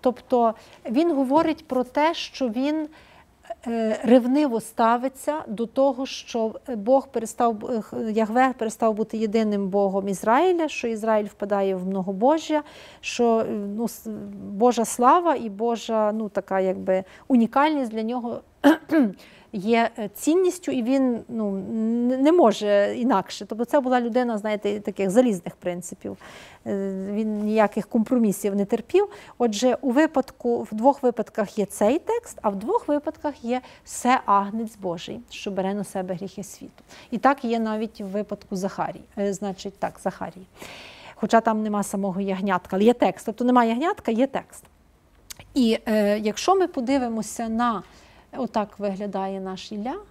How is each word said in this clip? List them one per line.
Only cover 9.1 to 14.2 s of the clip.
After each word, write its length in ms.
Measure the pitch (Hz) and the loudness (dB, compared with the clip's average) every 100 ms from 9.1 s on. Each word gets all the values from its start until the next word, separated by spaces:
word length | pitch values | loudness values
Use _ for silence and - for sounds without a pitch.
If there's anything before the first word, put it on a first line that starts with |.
| 220 | -2
єдиним 520 | 220 220 220 208 196 | 0 2 2 0 0
Богом 400 | 202 196 196 196 | 2 2 0 -2
Ізраїля, 600 | 190 214 240 359 349 311 | -2 2 4 4 2 0
що 200 | - 240 | -2 -4
Ізраїль 380 | 226 220 220 208 | -4 0 0 0
впадає 500 | - 202 202 196 190 | -6 -2 0 0 0
в 100 | 185 | -2
многобожжя, 760 | 190 185 190 247 320 302 302 294 - - - | -4 -4 2 2 2 2 -2 -2 -18 -20 -14
що, 400 | - - 233 226 | -10 0 2 2
е, 100 | 220 | 0
ну, 340 | 220 202 208 | -4 -6 -4
с-, 260 | 233 - 226 208 | -6 -6 -12 -12